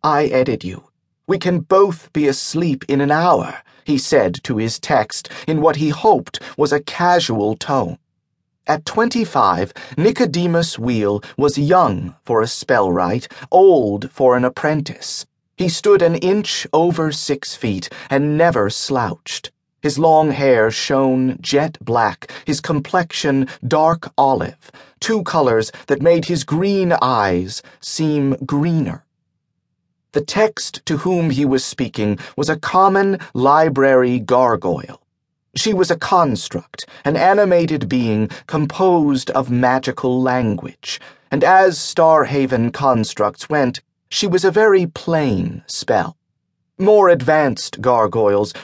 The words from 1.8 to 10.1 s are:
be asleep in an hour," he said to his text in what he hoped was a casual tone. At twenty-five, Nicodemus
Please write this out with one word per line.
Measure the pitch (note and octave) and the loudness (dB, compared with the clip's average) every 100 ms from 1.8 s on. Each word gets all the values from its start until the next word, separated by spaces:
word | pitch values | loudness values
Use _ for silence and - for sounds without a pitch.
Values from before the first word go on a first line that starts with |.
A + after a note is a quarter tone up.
| G3+ E3 - | 4 0 -6
be | D3+ C#3+ | -2 0
asleep | C3+ - D#3 F3 C3 - | 0 -4 -4 -2 -2 -2
in | C#3 | 0
an | C#3+ | 2
hour," | D3+ F3 B2+ - - - _ | 2 4 2 0 -10 -20 _
he | - C#3 | -4 -2
said | - C#3+ F#2 F2 | 2 2 2 -2
to | - A2 | -6 -4
his | A2+ - | -4 -6
text | - C3+ G#2+ - - - - | -2 -2 -2 -8 -14 -12 -4
in | D#3 | 0
what | D#3 D3+ | 2 2
he | D#3 | -2
hoped | D3 A3 E3+ - - - - | 0 2 2 0 -14 -12 -4
was | D3 | -2
a | D3 | -2
casual | D3+ - F3 F3+ E3 G#2+ G#2 | -4 -2 2 2 0 -2 -2
tone. | A2 - C#3 E2+ - _ _ _ _ _ _ - | -4 -4 -4 -4 -8 _ _ _ _ _ _ -4
At | D#3 D#3 | -4 -2
twenty-five, | - A#3+ B3 F#3+ C#3 G2+ F2 G2 - - - | -2 0 0 -2 2 2 2 -4 -8 -12 -2
Nicodemus | G3 | 0